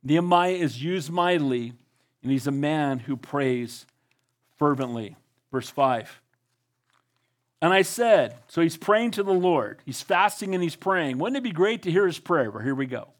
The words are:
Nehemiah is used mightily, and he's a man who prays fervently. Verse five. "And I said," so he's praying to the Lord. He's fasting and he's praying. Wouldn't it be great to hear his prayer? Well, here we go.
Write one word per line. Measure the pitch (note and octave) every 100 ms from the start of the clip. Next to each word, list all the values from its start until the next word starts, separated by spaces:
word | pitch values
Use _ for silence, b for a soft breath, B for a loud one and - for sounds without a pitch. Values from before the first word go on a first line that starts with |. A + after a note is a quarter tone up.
Nehemiah | C3+ D#3 F3 F3 F3+
is | F3+ D#3+ A#2+
used | D#3 F#3 D3
mightily, | F3 F3 F3+ C#3 B2 A#2 A#2+ _ _ _ _
and | B2+
he's | C3+ C3+
a |
man | C#3 D3 D#3 C#3+ C3
who | A2+ C3
prays | - C#3+ C3+ B2 A#2 - - _ _ _ _ _ _ _
fervently. | D3 C3+ B2+ A#2 G#2 E2 _ _ _
Verse | C3 A#2
five. | - C3+ A#2+ G#2 - _ _ _ _ _ _ _ _ _ _ _ _ _ _
"And | E3
I | F#3+
said," | F#3+ - A#3 G3 A#2 A#2 _
so | -
he's | E3 E3
praying | - G#3+ A#3
to | G#3+
the | G3
Lord. | F#3 F3+ D#3 G#2 -
He's | - C3
fasting | - F3+ G3 - G3
and | F#3
he's | F3 -
praying. | F#3+ F#3+ D3 B2+
Wouldn't | F#3+ C#4
it |
be | B3
great | E3 G3 A#3
to | F#3
hear | E3+ G3
his | D#3+
prayer? | - E3+ A#2
Well, | G#2
here | A#2+ C3+
we | C3+
go. | B2 -